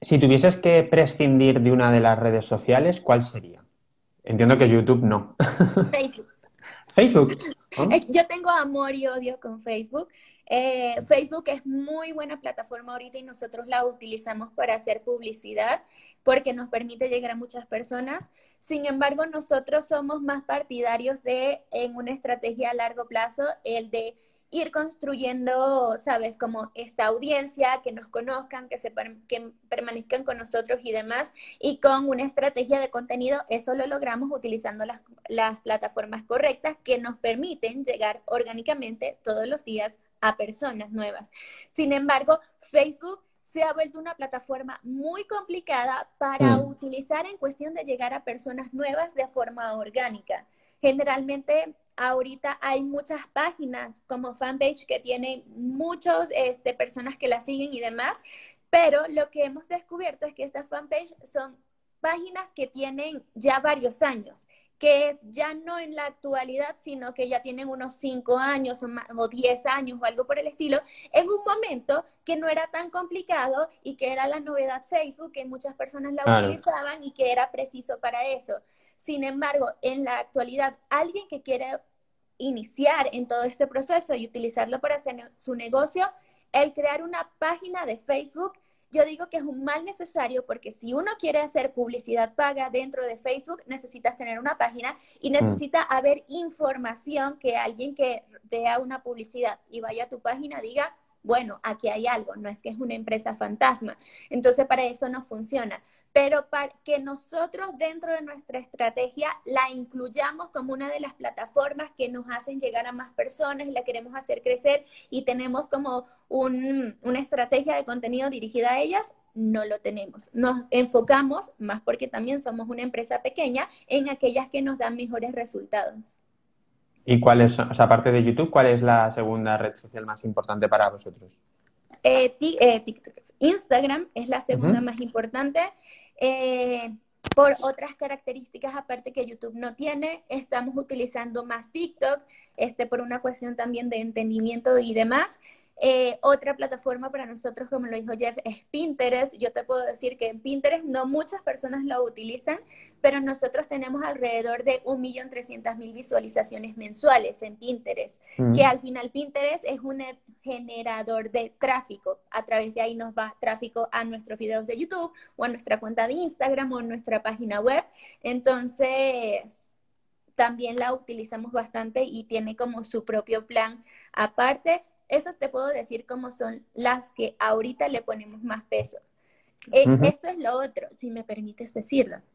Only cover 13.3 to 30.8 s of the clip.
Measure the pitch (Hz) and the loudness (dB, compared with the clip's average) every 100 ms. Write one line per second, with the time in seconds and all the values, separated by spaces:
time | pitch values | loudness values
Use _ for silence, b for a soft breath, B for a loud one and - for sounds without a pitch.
13.3 | 240 233 233 240 254 247 247 220 220 220 | -14 -14 -12 -2 0 0 -4 -10 -10 -8
14.3 | 214 226 - 247 220 220 214 247 240 226 | -10 -8 -4 -2 0 -2 -4 -4 -6 -6
15.3 | 220 208 208 226 320 _ b b b - | -12 -8 -2 0 -2 _ b b b 2
16.3 | 262 269 240 247 233 233 233 254 247 240 | 4 2 -6 -4 -6 -4 -4 -2 -2 -4
17.3 | 233 247 240 233 220 233 247 262 294 - | -8 -10 -14 -8 -8 -6 -8 -6 -8 -12
18.3 | _ _ _ - 302 285 269 285 285 320 | _ _ _ -6 -4 -2 2 2 2 -2
19.3 | 311 311 269 262 302 302 294 285 302 277 | -4 0 0 2 0 2 -2 -2 -4 -4
20.3 | 277 277 285 294 240 240 233 247 269 247 | -4 -2 -4 -4 -2 0 0 -2 -4 -2
21.3 | 254 262 - - 233 240 240 240 269 247 | 0 0 -2 -6 -4 -4 -6 -8 -6 -4
22.3 | 240 233 233 240 240 233 233 233 226 233 | -2 -4 -2 -2 0 -2 -4 -4 -2 -2
23.3 | 254 285 - 220 226 226 226 226 - _ | -2 -4 -4 -4 -6 -4 -6 -6 -10 _
24.3 | _ _ 330 320 311 311 - 285 269 254 | _ _ -6 -4 -4 -4 -6 -6 -4 -4
25.3 | 254 247 254 269 269 240 226 - 240 226 | -2 -2 2 2 2 2 0 -2 -2 -2
26.3 | 226 233 220 220 - 233 - 220 233 285 | -4 -6 -6 -10 -12 -10 -2 0 0 0
27.3 | 285 277 277 254 262 254 226 226 233 240 | -2 -2 0 2 2 -4 -10 -8 -8 -4
28.3 | 262 262 254 247 247 220 220 220 220 - | -6 -8 -14 -12 -10 -8 -8 -10 -12 -8
29.3 | 233 226 - - 233 233 233 220 254 269 | -8 -8 -16 -10 -6 -6 -8 -4 -4 -4
30.3 | 240 226 226 226 247 | -8 -4 -4 -2 -4